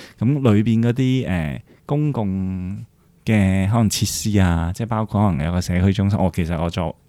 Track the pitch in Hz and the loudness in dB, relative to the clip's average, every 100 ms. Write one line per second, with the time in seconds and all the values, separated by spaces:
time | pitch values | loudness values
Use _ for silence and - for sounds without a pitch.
0 | - - 110 143 131 104 110 113 117 120 | -20 -4 -2 2 2 4 4 2 2 0
1 | 131 127 85 90 76 60 - - - 147 | 0 0 -2 -2 -4 -6 -12 -20 -6 -2
2 | 151 127 101 95 92 92 92 104 117 _ | -2 -2 -2 -2 -4 -6 -8 -10 -14 _
3 | _ _ - 110 95 95 95 117 107 - | _ _ 0 2 4 2 2 2 2 0
4 | 101 - 110 101 92 85 85 95 113 110 | -2 -2 0 2 2 2 -2 -4 -4 -4
5 | 110 101 104 76 78 90 90 90 95 95 | -2 0 0 0 -2 -2 -2 2 2 2
6 | 101 101 92 120 82 85 85 92 82 - | 0 2 0 0 -2 -2 -4 -4 -6 -8